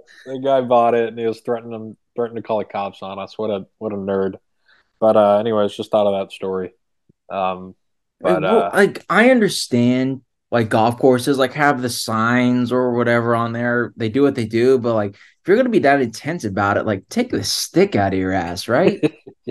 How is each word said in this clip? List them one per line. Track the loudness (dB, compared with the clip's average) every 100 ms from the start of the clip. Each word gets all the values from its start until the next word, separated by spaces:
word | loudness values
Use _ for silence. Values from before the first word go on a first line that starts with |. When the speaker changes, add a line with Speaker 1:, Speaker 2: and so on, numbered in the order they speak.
| -6 -20
Speaker 1:
The | -12 -6
guy | 0 0
bought | 4 4 4
it, | 2 0
and | -4
he | -4
was | -4
threatening | -6 -6 -6
him, | -12 -12 -16 _ -6
threatening | -6 -6
to | -4
call | -4
the |
cops | -4 -6 -8 -10
on | -12 -12
us. | -12 -8
What | -6
a, | -6 -8 -12
what | -10
a | -6
nerd. | -4 -2 -2 -6 _ _ _ _ _ -2
But, | 2 4
uh, | 4 4
anyways, | 2 0 -2 -4
just | -2
thought | 0 0
of | -2
that | -6
story. | -10 -8 -6 -8 -14 _ _ _ _ -10
Um, | -4 -4 -6 -12 -20 _ _ _ _
but, | -2 0
Speaker 2:
Well, | 2 0
Speaker 1:
uh, | 0
Speaker 2:
like, | 2 0 0 -2
I | 2 4
understand, | 4 2 -2 -2 0 2 0 -2 -6 _ _ _
like, | -2 0
golf | 2 2 2
courses, | 4 4 2 0
like, | 0
have | 2 2 2
the | -2
signs | -6 -4 -2 2 2 2 2 0
or | 0 0
whatever | 0 2 2 2 0
on | -2
there. | -4 -2 -2 -4 -4
They | -2
do | 2
what | 2 2
they | -2
do, | 2 4 4
but, | 2
like, | 0 -2 -8
if | -20 _ 0
you're | 2
gonna | 2
be | 2
that | 4 2
intense | 0 -4 -8 -6
about | -4 -2 0 0
it, | 0
like, | -4 -4
take | -6 -4
the | -4
stick | -4 -6 -2 0 2
out | 2 0
of | 0
your | -2
ass, | -2 -4 -6 -2
right? | 2 2 0 -2 -4 -20 -18 -16